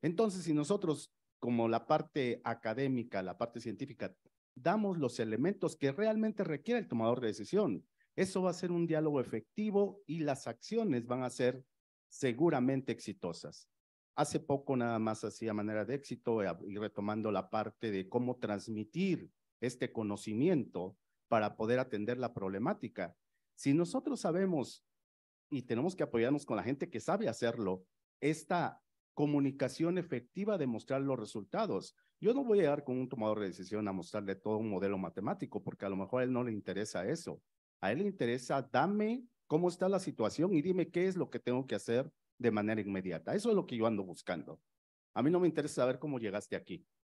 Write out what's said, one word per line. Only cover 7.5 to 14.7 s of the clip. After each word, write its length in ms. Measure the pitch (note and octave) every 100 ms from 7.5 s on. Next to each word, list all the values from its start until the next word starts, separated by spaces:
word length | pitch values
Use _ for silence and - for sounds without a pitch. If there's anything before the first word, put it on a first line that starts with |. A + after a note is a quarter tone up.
| F#3 F#3+ F#2 - _ _ -
eso 280 | F#3 F#3+
va 80 | F#3
a 20 |
ser 180 | F3 F3+
un 140 | F3 E3
diálogo 340 | D#3 D#3 C#3+
efectivo 840 | A#2+ A2+ - - G#3+ G3 G3+ G3 -
y 140 | E3
las 280 | D3 C3+ -
acciones 600 | A2+ - A3 A3 B2 A#2
van 160 | B2
a 60 | B2+
ser 340 | - B2 C3 - _ _ _ _
seguramente 840 | - C3+ A#2 E3+ D3 B2 C3+ C3+
exitosas. 760 | A2+ - G2 F2+ E2 - - - _ _ _ _ -
Hace 240 | D3 D3
poco 380 | C#3+ C#3 C#3